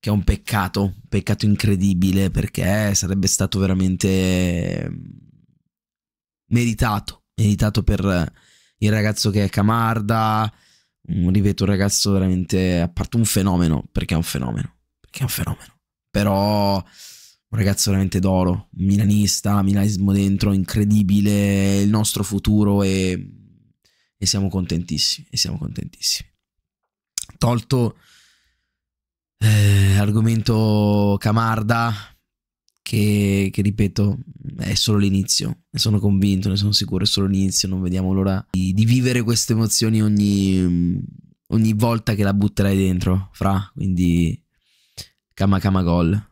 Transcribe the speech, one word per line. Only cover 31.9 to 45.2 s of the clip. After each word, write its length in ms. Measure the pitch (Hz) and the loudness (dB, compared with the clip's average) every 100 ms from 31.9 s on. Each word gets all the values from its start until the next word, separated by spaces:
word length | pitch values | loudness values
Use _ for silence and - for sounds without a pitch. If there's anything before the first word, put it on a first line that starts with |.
| 104 - _ _ _ _ _ _ _ | -4 -10 _ _ _ _ _ _ _
che, 680 | - 113 104 104 101 98 95 | -4 0 2 2 2 0 0
che 100 | - | 0
ripeto, 560 | 101 104 101 - 101 - - - - - | -2 0 -2 0 0 -2 -8 -16 -16 -8
è 160 | - | -4
solo 240 | 92 - 104 | -2 0 2
l'inizio, 640 | 101 95 98 - 95 - _ | 2 0 0 -2 -4 -8 _
ne 80 | - | -4
sono 220 | 110 104 | 0 0
convinto, 480 | 104 98 101 95 98 | 2 2 2 0 0
ne 80 | 95 | -2
sono 160 | 104 | 0
sicuro, 320 | 101 101 92 | -2 -2 -2
è 20 | 101 | -2
solo 200 | - 98 | 0 0
l'inizio, 420 | 98 98 90 95 | 0 0 -2 -2
non 120 | 92 | -2
vediamo 320 | 92 92 92 | -2 -2 0
l'ora 320 | 95 95 95 - | 0 0 -2 -4
di, 220 | 92 92 | -4 0
di 120 | 95 | 2
vivere 380 | 110 123 123 123 | 2 2 2 0
queste 300 | 110 117 - | 0 -2 0
emozioni 500 | 113 110 - 110 110 | 0 0 0 0 0
ogni, 960 | 107 104 101 101 95 95 90 87 87 92 - - - _ _ | 2 2 2 2 2 2 0 0 0 -2 -8 -14 -20 _ _
ogni 240 | 110 110 | 0 0
volta 400 | 107 117 113 - | 2 0 0 -2
che 100 | 104 | 0
la 100 | 101 | 0
butterai 420 | 98 104 - 98 95 | 2 0 0 0 2
dentro, 520 | 95 90 92 92 95 | 0 0 0 -2 -4
fra, 380 | - 95 95 98 | -4 -2 -2 -4
quindi 680 | - 101 90 90 85 82 - _ _ _ _ _ - - _ | -6 -4 0 2 2 0 -4 _ _ _ _ _ -20 -20 _